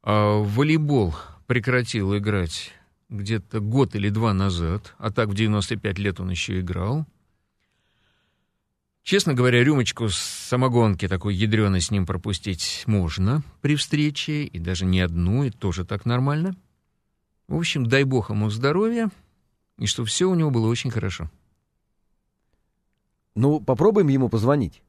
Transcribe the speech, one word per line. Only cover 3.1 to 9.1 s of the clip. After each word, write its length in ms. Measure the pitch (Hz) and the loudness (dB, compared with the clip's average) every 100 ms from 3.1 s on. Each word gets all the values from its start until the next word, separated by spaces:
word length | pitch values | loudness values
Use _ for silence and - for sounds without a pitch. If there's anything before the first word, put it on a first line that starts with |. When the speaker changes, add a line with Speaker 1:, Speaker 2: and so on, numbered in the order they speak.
| 101 101 110 - 110 | -10 -4 -6 -4 -6
Speaker 1:
год 340 | 104 123 127 107 | -2 2 2 0
или 140 | 101 | -2
два 240 | 104 113 | 0 2
назад, 600 | 95 98 90 82 98 - _ | 2 0 0 -2 -2 -6 _
а 120 | 107 | -4
так 200 | 104 110 | -2 -2
в 60 | 101 | 0
девяносто 420 | 110 104 98 110 | 2 0 -2 -4
пять 220 | 104 95 | -4 -2
лет 200 | 101 92 | -4 -4
он 100 | 92 | -6
ещё 280 | 87 - 92 | -6 -4 -4
играл. 460 | 90 90 95 143 151 _ _ _ _ _ _ _ _ _ _ _ _ _ _ _ _ _ _ _ | -4 -4 -2 -4 -6 _ _ _ _ _ _ _ _ _ _ _ _ _ _ _ _ _ _ _
Честно 320 | - | -2